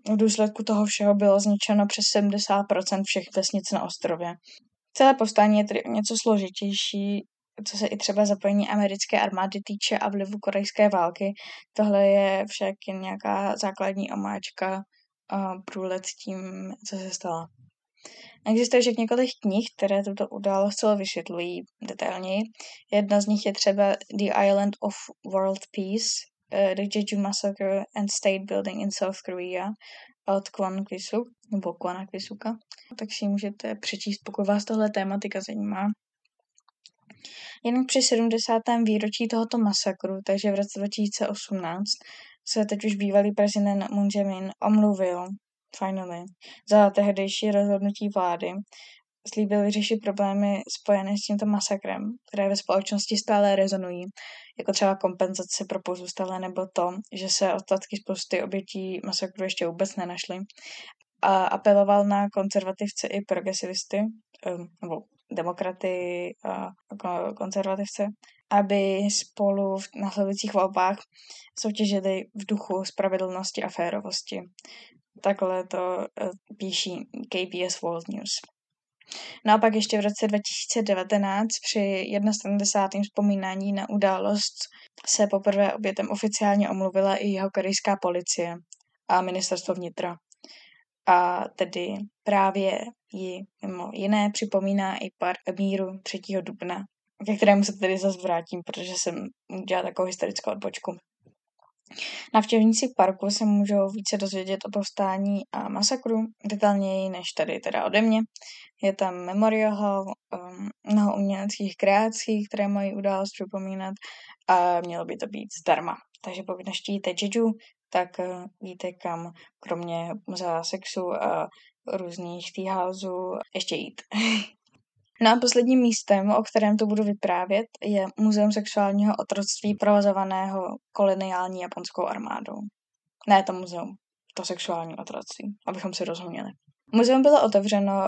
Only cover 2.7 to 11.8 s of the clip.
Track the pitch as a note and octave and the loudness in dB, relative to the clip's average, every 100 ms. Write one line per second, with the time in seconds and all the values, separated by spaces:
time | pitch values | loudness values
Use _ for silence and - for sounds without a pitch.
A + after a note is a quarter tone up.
2.7 | F#3+ F#3+ G3 G3 G3 E3+ - F#3+ G3 F#3+ | 0 0 -2 0 -2 -2 -2 0 -2 -2
3.7 | G3 F3 - E3+ E3 F3 F3 - - _ | -2 -4 -4 -2 -2 -4 -8 -16 -20 _
4.7 | _ _ - C4 C4 A3 - G#3 G#3 G#3 | _ _ 6 8 8 4 6 6 6 4
5.7 | G#3 - A3 G#3+ A3+ A#3 G#3+ F#3+ F#3+ G3+ | 0 -2 -2 -2 0 4 2 2 -4 -4
6.7 | G3+ - G3+ G3+ G3+ - _ _ - G#3 | -2 -2 -2 -2 -2 -6 _ _ -14 -10
7.7 | G3+ G#3+ G#3 - G3+ G#3 G3+ G3+ G3+ - | -4 -2 -2 0 2 4 2 2 2 2
8.7 | G#3 G3+ G3 - G#3 G3+ F#3+ G3 G3+ G3+ | 2 0 0 0 2 2 0 -2 -4 -6
9.7 | G#3 - G3+ G#3 G3+ G3 G#3 G3 G3 G3+ | -4 -2 0 0 -2 -4 -4 -2 -2 0
10.7 | - G#3 F#3+ E3+ F3 G3 G3+ - - - | 4 4 6 2 0 -4 -6 -12 -18 -6
11.7 | - | 0